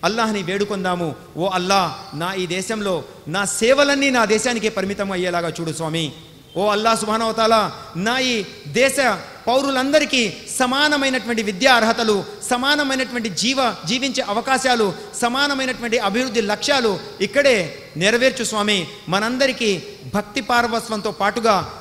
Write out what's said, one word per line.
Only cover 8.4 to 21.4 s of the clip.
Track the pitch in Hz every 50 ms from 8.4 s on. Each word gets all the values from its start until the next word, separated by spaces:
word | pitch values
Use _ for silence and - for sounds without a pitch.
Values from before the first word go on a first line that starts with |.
| 190 147 - - - 147
దేశ | 139 226 254 269 262 285 269 247 208 170 - - - - - -
పౌరులందరికీ | 240 262 285 277 269 254 254 269 285 311 294 214 277 262 233 196 156 - - - - -
సమానమైనటువంటి | 262 247 254 277 294 302 294 285 277 269 262 254 196 220 240 220 202
విద్యా | 196 214 180 214 269 254
అర్హతలు, | 233 220 220 233 233 233 220 214 196 165 - - - - -
సమానమైనటువంటి | 254 240 254 277 294 294 294 269 269 262 262 - 240 240 220 226
జీవ-, | 175 156 185 240 269 262 262 233 196 - -
జీవించే | 156 220 262 254 277 220 - 233
అవకాశాలు, | 196 202 220 233 269 269 254 - 262 247 233 220 196 170 - - - - -
సమానమైనటువంటి | - 240 240 269 285 285 285 269 269 254 254 - 226 240 214 254
అభివృద్ధి | 220 196 196 240 254 262 208 214
లక్ష్యాలు | 214 202 208 202 - - 285 269 240 220 196 156 - - - -
ఇక్కడే | 185 202 - 269 285 277 254 208 175 147 - - - - - 147
నెరవేర్చు | 170 202 220 240 247 262 254 - 233
స్వామి. | - 220 214 208 208 208 190 165 139 - - - -
మనందరికీ | 170 196 214 226 247 254 277 269 247 - 240 214 196 165 - - - - - 131 123
భక్తి | 202 202 - - 277
పారవస్వంతో | 220 - 247 240 240 233 220 226 220 - 220 214 - 220
పాటుగా | 196 - 196 202 214 240